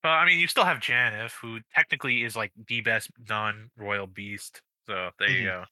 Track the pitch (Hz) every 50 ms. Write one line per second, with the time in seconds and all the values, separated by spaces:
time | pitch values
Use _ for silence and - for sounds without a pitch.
0 | - 160 160 160 170 175 180 170 175 170 - 269 196 180 160 123 - - 123 123
1 | 123 117 107 107 113 117 - - - 117 113 113 113 _ - 156 156 _ 160 139
2 | - 131 123 120 117 117 110 113 110 101 _ 110 113 - 120 117 107 117 113 110
3 | - - _ - 120 107 110 107 107 107 104 107 110 120 _ 113 104 101 104 101
4 | 98 95 95 - 101 101 101 98 - - _ - _ _ _ _ _ - 104 92
5 | 92 90 _ - 101 101 95 92 92 95 92 90 92 -